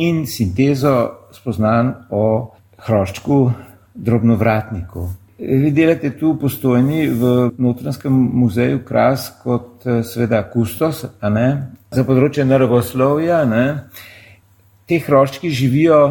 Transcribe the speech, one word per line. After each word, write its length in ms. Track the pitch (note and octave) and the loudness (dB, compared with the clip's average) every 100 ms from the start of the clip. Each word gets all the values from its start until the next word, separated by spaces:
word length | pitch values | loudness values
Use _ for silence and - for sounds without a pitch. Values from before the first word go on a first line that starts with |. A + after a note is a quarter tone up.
in 220 | E3+ E3 D3+ | -2 -2 -4
sintezo 680 | - G2+ F#2+ C#3 C#3 C#3+ B2+ A2+ - - - | -4 -4 0 0 2 0 0 -2 -6 -20 -12
spoznanj 540 | B2+ G2+ G#2+ A#2 B2+ B2+ - | -8 -2 0 2 0 -4 -6
o 440 | G2+ A2 A2 A#2+ - _ _ - | -2 0 0 -4 -14 _ _ -2
hroščku 500 | G#2+ F#2+ - - C#3+ B2 A#2 - - _ | 0 0 -6 -2 2 2 0 -8 -20 _
drobnovratniku. 1120 | A#3+ A2+ A2+ A2+ A2 A2+ A2 - G2+ F2+ E2 F2 F#2+ _ _ | -8 -2 0 2 2 2 0 -4 -10 -10 -10 -10 -12 _ _
Vi 320 | - C3+ D3+ | -2 0 2
delate 440 | C#3+ D#3+ E3 D3 - | 2 2 2 -2 -2
tu 160 | D#3+ | -2
v 60 | D3 | 0
Postojni 600 | C3+ - C3 B2 C3+ D#3+ D3 | -2 -2 0 2 2 0 -2
v 380 | A#2 B2 B2 B2 A#2+ | 0 2 2 0 0
Notranjskem 580 | B2 A#2+ C#3 C3+ C#3+ C3 B2 B2 | -2 -2 -6 -6 0 2 2 2
muzeju 400 | B2 G#2+ B2+ C#3 - | 0 2 0 -2 -2
Kras 400 | A#2 A#2 C3 - - | 0 2 0 -6 -12
kot, 420 | B2+ A#2+ - - | -4 -4 -6 -10
eh, 160 | B2+ A#2 | -4 -2
seveda 380 | A2+ A#2 A#2 A2+ G2 | -2 -4 0 0 -2
kustos, 560 | A#2+ A2 - D#3+ C#3+ - - | -2 -4 -2 -4 -4 -10 -8
a 80 | G#2 | -4
ne, 480 | G#2+ B2 C#3+ C3+ - _ | 0 0 0 -6 -14 _
za 120 | C3 | -2
področje 400 | B2+ C3 C#3+ D3 | 2 2 2 2
naravoslovja, 1000 | C3 C3 B2+ B2 - C3 C3+ D3 E3 E3+ | 2 2 4 2 0 0 0 0 0 0
ne. 400 | C3+ A2 C3 D3 - - - - - - _ _ _ _ - | 2 0 0 -4 -10 -20 -20 -20 -20 -20 _ _ _ _ -4
Te 100 | E3+ | -2
hroščki 520 | - C#3 C#3 - F3 | 2 2 2 -2 -6
živijo 500 | C3 C3 C3+ E3 D3+ C#3+ | -2 0 2 4 6 4